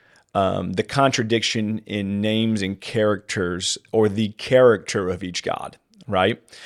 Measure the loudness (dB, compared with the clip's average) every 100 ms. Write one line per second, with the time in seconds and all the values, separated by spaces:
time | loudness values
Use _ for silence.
0 | _ _ _ -2 0 0 -4 -4 -2 2
1 | 2 2 0 0 0 -2 -4 -6 -6 -6
2 | -4 -2 0 0 0 0 -4 -6 -6 0
3 | 0 0 -4 -4 -4 -4 -4 -6 _ 2
4 | 2 2 -2 -4 2 6 8 6 0 -4
5 | -4 -4 -6 -6 -6 -6 -8 -16 _ _
6 | -4 2 2 0 _ -20